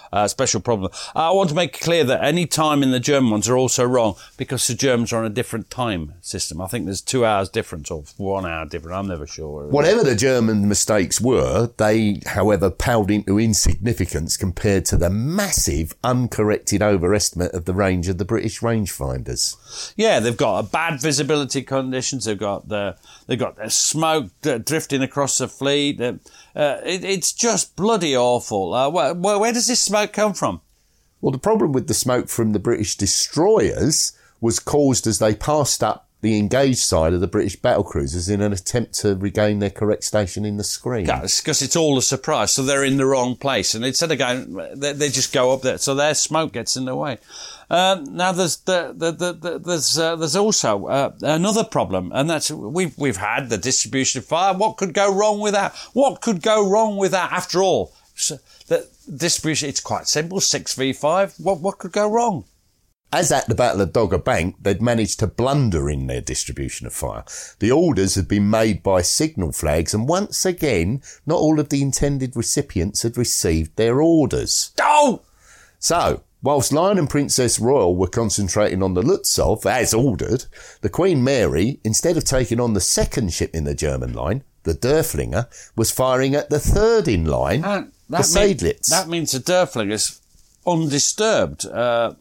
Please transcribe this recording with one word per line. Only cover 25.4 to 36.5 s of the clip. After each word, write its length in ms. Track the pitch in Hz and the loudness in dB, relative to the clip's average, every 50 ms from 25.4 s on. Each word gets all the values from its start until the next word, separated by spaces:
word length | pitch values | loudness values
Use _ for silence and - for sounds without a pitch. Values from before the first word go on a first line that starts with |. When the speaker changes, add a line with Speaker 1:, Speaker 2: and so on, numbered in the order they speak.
| 131 110 | -4 -4
Speaker 1:
fleet. 520 | - - 135 139 143 147 143 143 143 - | -6 -4 -2 0 0 0 0 -2 -2 -2
Uh, 140 | 120 123 - - - - - - - _ - | -4 -6 -6 -8 -14 -20 -20 -20 -20 _ -4
uh, 240 | - 147 143 127 - - | -2 -2 -2 -2 -4 -4
it, 180 | 139 170 277 - | -6 -6 -4 -4
it's 300 | 185 196 185 147 - - | -4 -4 -2 -2 -4 -4
just 420 | - - 233 214 185 - - _ | -2 -2 0 0 -2 -4 -6 _
bloody 400 | - 180 220 233 208 170 151 131 | -2 0 0 2 2 0 0 2
awful. 580 | 123 123 123 123 120 - - 113 101 95 85 98 | 2 2 2 2 0 -2 -2 -4 -4 -2 -2 0
Uh, 160 | 120 135 143 | 0 0 0
wh-, 280 | 160 180 156 135 170 175 | 2 0 0 0 0 0
wh-, 220 | 175 202 208 202 | 0 0 2 2
where 140 | 214 233 226 | 2 0 0
does 140 | 247 233 - | 0 0 0
this 140 | 254 - | 0 0
smoke 320 | - - 196 214 214 202 - | 0 0 0 0 0 -2 -2
come 200 | 202 208 214 196 | 0 0 0 0
from? 280 | - - 120 92 82 - _ _ _ _ _ _ _ _ _ _ _ | -2 -4 -4 -4 -6 -10 _ _ _ _ _ _ _ _ _ _ _
Speaker 2:
Well, 100 | - 143 | -4 -2
the 60 | 135 127 | -2 -2
problem 360 | - 202 226 208 - 160 139 | 0 0 2 2 2 2 0
with 140 | - 113 - | 0 0 -2
the 60 | 113 | -2
smoke 360 | - - 127 123 123 - - | -2 0 0 0 0 -2 -2
from 240 | - - 117 110 107 | -2 -2 0 0 0
the 60 | 101 | 0
British 360 | 104 120 117 - 107 - - | 0 0 0 0 0 -4 -2
destroyers 1200 | - 101 95 - - - - - 143 170 202 220 202 113 76 55 - 90 139 147 - - - - _ _ _ _ _ | -2 -2 0 0 0 -2 -2 0 2 2 4 4 4 2 2 0 0 0 0 0 0 -2 -4 -6 _ _ _ _ _
was 200 | 113 117 110 - | -2 0 0 -2
caused 460 | - - - 147 143 139 123 - - | -2 -2 2 2 4 4 2 2 0
as 140 | 110 107 - | 0 0 2
they 160 | 107 110 107 | 2 2 2
passed 480 | 107 - - 151 156 143 - - - 120 | 0 0 0 0 2 2 0 0 0 0
up 220 | 107 - - - _ _ _ | -2 -2 -4 -8 _ _ _
the 160 | - 107 110 104 | 0 0 2 2
engaged 420 | 104 98 | 2 2